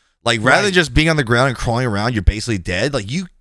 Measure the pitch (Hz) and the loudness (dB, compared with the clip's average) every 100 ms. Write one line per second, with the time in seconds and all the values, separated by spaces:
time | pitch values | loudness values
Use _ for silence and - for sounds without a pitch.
0 | _ _ 117 117 113 160 202 180 147 120 | _ _ -2 0 4 4 4 2 2 2
1 | 160 156 113 120 135 113 123 117 127 101 | 2 2 2 2 2 0 -4 -2 -2 -2
2 | 113 113 87 104 117 104 85 90 135 135 | -2 0 0 -2 -4 -6 -4 -4 -2 -4
3 | 98 156 180 _ | -6 -8 -10 _